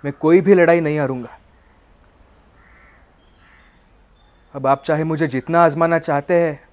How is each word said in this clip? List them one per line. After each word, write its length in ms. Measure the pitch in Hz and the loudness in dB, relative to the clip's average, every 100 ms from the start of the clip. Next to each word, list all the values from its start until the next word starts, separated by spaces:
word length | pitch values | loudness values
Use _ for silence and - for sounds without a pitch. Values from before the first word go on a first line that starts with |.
मैं 80 | 143 | -10
कोई 280 | 139 156 180 | -4 2 2
भी 140 | 175 | 4
लड़ाई 260 | 190 170 170 | 4 4 2
नहीं 180 | 156 151 | 0 -4
हारूंगा। 380 | 135 127 117 - _ _ _ _ _ _ _ _ _ _ _ _ _ _ _ _ _ _ _ _ _ _ _ _ _ _ _ _ _ _ _ | -4 -6 -12 -20 _ _ _ _ _ _ _ _ _ _ _ _ _ _ _ _ _ _ _ _ _ _ _ _ _ _ _ _ _ _ _
अब 120 | 143 135 | -6 -2
आप 160 | 139 | -2
चाहे 220 | - 156 | -2 -4
मुझे 220 | 160 156 160 | -2 -2 -2
जितना 380 | 127 - 165 | -4 -2 2
आजमाना 340 | 165 147 165 165 | 2 2 -2 -2
चाहते 420 | 160 143 143 175 | -2 -4 0 0
हैं 280 | 170 143 _ | 0 -6 _